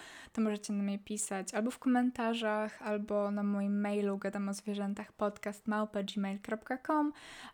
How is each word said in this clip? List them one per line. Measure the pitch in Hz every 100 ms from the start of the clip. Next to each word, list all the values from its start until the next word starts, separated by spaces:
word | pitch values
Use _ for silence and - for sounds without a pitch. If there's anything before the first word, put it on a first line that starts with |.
| - - -
to | -
możecie | 220 208 208
na | 202
mnie | 202 202
pisać | - 214 - 196 190
albo | 214 226
w | -
komentarzach, | 269 247 247 247 226 233 220 214 214 -
albo | 214 208 208 208 202
na | 208
moim | 202 202 202 202
mailu | 208 208 202 196
gadam | 196 202 196
o |
zwierzętach | 196 - 202 202 202 208
podcast | - 208 208 208 202 -
małpa | 214 214 214
gmail | 196 208 196 202
kropka | - 220 - 262
com, | - 302 294 - - - -